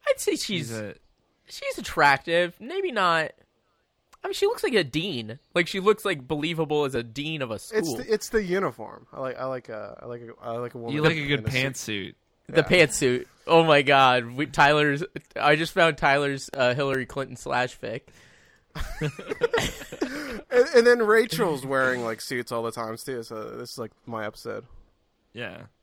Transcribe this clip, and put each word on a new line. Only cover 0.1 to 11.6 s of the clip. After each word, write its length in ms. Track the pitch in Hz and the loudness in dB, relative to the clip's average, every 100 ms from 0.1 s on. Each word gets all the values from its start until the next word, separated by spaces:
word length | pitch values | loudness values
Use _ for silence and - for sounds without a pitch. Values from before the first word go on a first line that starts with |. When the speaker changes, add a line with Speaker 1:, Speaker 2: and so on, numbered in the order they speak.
| 523 | -2
Speaker 1:
say 120 | - | 0
she's, 120 | 349 - 190 113 | -2 -2 -4 -4
Speaker 2:
She's 40 | |
a 220 | 113 104 - _ _ _ _ _ | -8 -8 -12 _ _ _ _ _
Speaker 1:
she's 280 | - 554 508 | -12 -8 -8
attractive. 760 | 233 - 147 139 - 170 175 - | -8 4 6 6 2 0 0 -4
Maybe 320 | 226 370 381 | -10 -6 -4
not. 400 | 233 185 165 156 - _ _ _ _ _ _ _ _ 359 | 0 2 2 0 -8 _ _ _ _ _ _ _ _ -8
Mean, 60 | |
she 120 | 392 403 | 0 0
looks 160 | 480 | 0
like 120 | - | 0
a 100 | 226 | 0
dean. 540 | 156 151 185 139 107 117 _ | 0 -4 -4 -6 -8 -12 _
Like, 120 | - 175 | -2 -2
she 140 | 196 | 0
looks, 240 | 185 214 | 2 2
like, 220 | 202 165 127 | 0 -6 -4
believable 560 | 156 156 165 156 151 | -4 -4 -2 -2 0
as 100 | 143 | 0
a 80 | 131 | -2
dean 400 | 120 113 147 160 | -6 -8 -8 -6
of 80 | 127 | -6
a 40 | |
Speaker 3:
It's 140 | 107 - | -8 -4
Speaker 1:
school. 280 | 220 165 127 | -2 -2 -4
Speaker 3:
the, 160 | 247 | -2
it's 160 | 214 - | -2 0
the 120 | 233 | -2
uniform. 640 | 196 180 180 120 107 - - | 0 -2 -2 -6 -14 -16 -18
I 80 | - | -10
like, 180 | 131 123 | -8 -6
I 60 | 131 | -8
like 220 | 131 123 | -8 -10
a, 300 | 110 104 - | -12 -12 -14
I 40 | - | -14
like 160 | 120 | -14
a, 220 | 120 117 120 | -14 -14 -10
I 60 | 117 | -8
like 160 | 120 | -8
a 40 | 120 | -10
woman 160 | 117 | -6
Speaker 2:
You 80 | 147 | 0
like 140 | 156 160 | 0 0
a 100 | 143 | -2
good 140 | 143 | -2
Speaker 3:
in 60 | 110 | 0
a 40 | 127 | -2